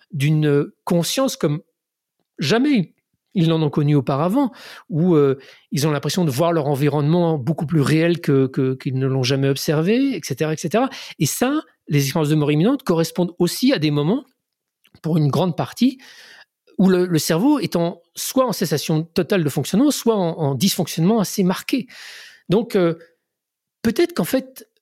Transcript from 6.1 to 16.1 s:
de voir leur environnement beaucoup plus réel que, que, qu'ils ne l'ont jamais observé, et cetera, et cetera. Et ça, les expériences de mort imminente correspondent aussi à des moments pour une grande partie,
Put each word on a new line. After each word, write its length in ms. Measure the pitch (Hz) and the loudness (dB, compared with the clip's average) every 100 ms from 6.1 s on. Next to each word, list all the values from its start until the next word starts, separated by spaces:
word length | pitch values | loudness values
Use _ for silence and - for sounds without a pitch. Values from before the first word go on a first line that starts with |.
| 190 | -2
de 60 | 165 | 0
voir 220 | 123 170 | 0 0
leur 140 | 170 139 | 2 0
environnement 720 | 135 147 147 147 175 170 156 | 0 0 0 2 2 2 0
beaucoup 280 | 120 151 151 | -2 -4 -2
plus 160 | 165 | 0
réel 380 | 131 156 170 170 | 2 2 2 0
que, 280 | - 139 135 | 2 2 2
que, 260 | 139 131 | 0 -2
qu'ils 240 | 131 143 131 | -4 -4 -2
ne 80 | 135 | -2
l'ont 160 | 131 | 0
jamais 260 | 123 135 139 | 0 0 0
observé, 680 | 139 - 156 170 233 277 208 | 0 -2 0 0 0 0 -4
et 40 | |
cetera, 300 | - 127 156 | -6 -4 -4
et 20 | 156 | -4
cetera. 340 | 160 202 262 - - - | -2 -2 -2 -4 -14 -4
Et 60 | 156 | -4
ça, 340 | - 247 302 - _ - | 0 -2 -2 -6 _ -4
les 160 | 147 | -2
expériences 280 | 139 165 147 | 0 0 0
de 40 | |
mort 160 | 156 147 | 2 2
imminente 320 | 151 196 277 | 2 2 0
correspondent 520 | - 165 165 - 180 - | 0 0 0 -2 -4 0
aussi 340 | 175 - 254 | -2 0 0
à 60 | 247 | 2
des 140 | 151 | 0
moments 320 | 147 147 254 - _ _ _ _ _ _ _ | 0 0 -2 -4 _ _ _ _ _ _ _
pour 160 | 160 165 | -2 0
une 120 | 147 | 2
grande 280 | 131 180 - | 2 0 -2
partie, 420 | 135 - 247 262 - | -6 0 -2 -2 -12